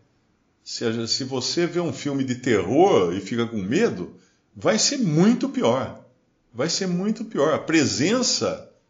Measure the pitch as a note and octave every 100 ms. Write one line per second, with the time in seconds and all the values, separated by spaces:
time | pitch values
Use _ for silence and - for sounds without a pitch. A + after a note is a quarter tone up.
0 | _ _ _ _ _ _ - - A#2 A#2
1 | A2+ - B2 C3 A#2+ - F3 F3 E3+ -
2 | D3 C#3 B2 A#2+ - G#2 F2 C3+ F#3+ D#3
3 | E2+ F#2+ G2+ A#2 A2+ A2 F#2+ D3+ A3+ F#2
4 | E2+ - _ _ _ G#2 C3+ G#3+ - C#4
5 | G3+ D3+ G3+ A#3+ C#4 C4+ B2+ C3 G#2 -
6 | - _ _ _ _ A2 D#3 - F#3+ F3
7 | G3+ A3 A3+ - D3 C3+ - D#3+ A#2+ F#2
8 | D#3+ B3 A#3+ - G2+ D#2+ - _